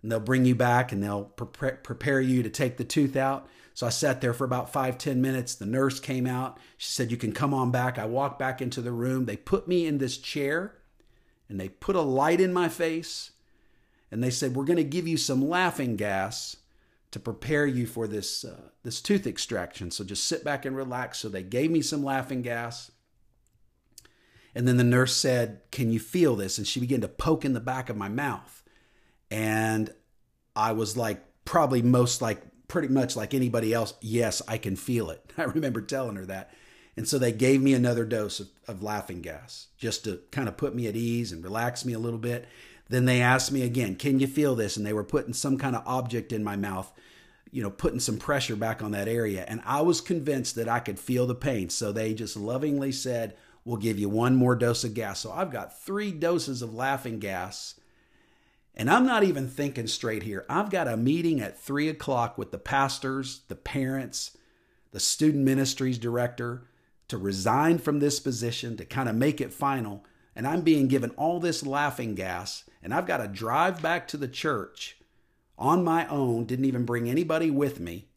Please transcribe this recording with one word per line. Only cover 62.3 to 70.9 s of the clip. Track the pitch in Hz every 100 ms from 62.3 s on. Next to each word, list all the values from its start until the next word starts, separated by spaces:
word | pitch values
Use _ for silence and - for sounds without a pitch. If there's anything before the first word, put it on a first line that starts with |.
| -
with | -
the | -
pastors, | - 139 135 - 131 135 127 - _
the | -
parents, | - 143 131 135 123 - - - _ _ _ _ _
the | 98
student | - - 156 143
ministries | 135 135 131 - 131 120
director | 120 120 120 123 120 123 - _ _ _ _
to | 110
resign | 98 95 95 123 156 170
from | - 147
this | 143 143
position, | 139 120 117 117 120 110
to |
kind | - - 127
of | 110
make | 139 151
it | 131
final. | - 139 135 107 101 - _ _ -
And | 127
I'm | 170
being | 165 156
given | 135